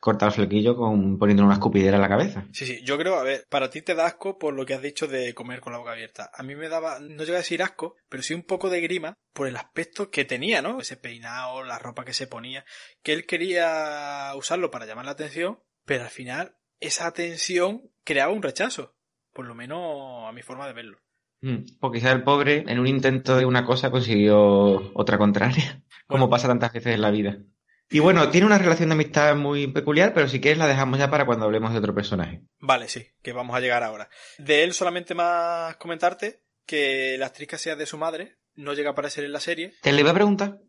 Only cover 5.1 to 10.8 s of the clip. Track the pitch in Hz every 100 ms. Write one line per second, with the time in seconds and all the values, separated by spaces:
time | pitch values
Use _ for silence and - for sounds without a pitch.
5.1 | 135 123 120 120 123 - 120 120 113 110
6.1 | - 101 - 135 143 160 165 160 156 147
7.1 | 151 156 175 170 165 185 - 165 _ _
8.1 | 131 127 160 170 185 190 180 170 180 156
9.1 | 196 _ - 139 120 - - 165 - 202
10.1 | - 139 170 156 220 143 254